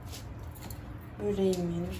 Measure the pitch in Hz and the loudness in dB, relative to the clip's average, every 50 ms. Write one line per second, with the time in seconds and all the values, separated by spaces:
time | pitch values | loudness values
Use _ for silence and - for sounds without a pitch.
0 | - - - - - - - - - - - - - - - - - - - - | -10 -8 -8 -8 -8 -8 -10 -8 -8 -8 -10 -10 -8 -8 -8 -8 -8 -8 -10 -10
1 | - - - - 202 208 202 196 196 190 185 175 175 170 170 170 175 185 190 190 | -10 -10 -8 -2 0 2 4 6 6 6 6 6 4 2 2 0 0 -2 -2 -4